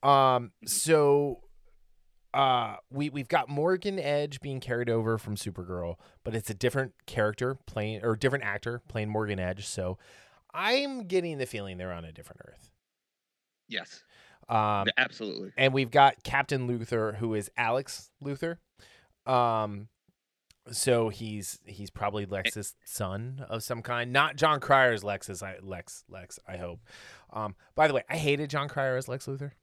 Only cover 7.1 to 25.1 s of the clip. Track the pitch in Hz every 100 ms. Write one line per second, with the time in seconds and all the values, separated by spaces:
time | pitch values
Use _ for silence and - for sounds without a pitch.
7.1 | - 107 107 127 135 - - 107 110 117
8.1 | 110 135 135 110 101 - 120 _ 117 107
9.1 | 107 107 98 90 92 98 - 92 95 -
10.1 | - - _ _ 156 196 254 277 262 196
11.1 | 185 170 151 123 113 98 90 92 87 82
12.1 | 78 73 - - - - _ _ _ _
13.1 | _ _ _ _ _ _ 107 92 - _
14.1 | _ - _ - 113 107 104 101 113 127
15.1 | - 110 - 95 - 135 135 127 143 139
16.1 | 135 - 139 139 139 123 120 113 117 110
17.1 | 107 117 107 101 - 117 123 139 - -
18.1 | _ 143 139 165 170 _ _ - - _
19.1 | _ - 127 120 113 107 101 104 _ _
20.1 | _ _ _ _ _ - 117 - 120 113
21.1 | 104 113 107 98 - - 104 202 - 104
22.1 | 104 98 98 95 107 101 - - - 98
23.1 | 98 117 131 139 113 - 120 110 120 120
24.1 | 131 151 139 156 147 - 135 131 113 101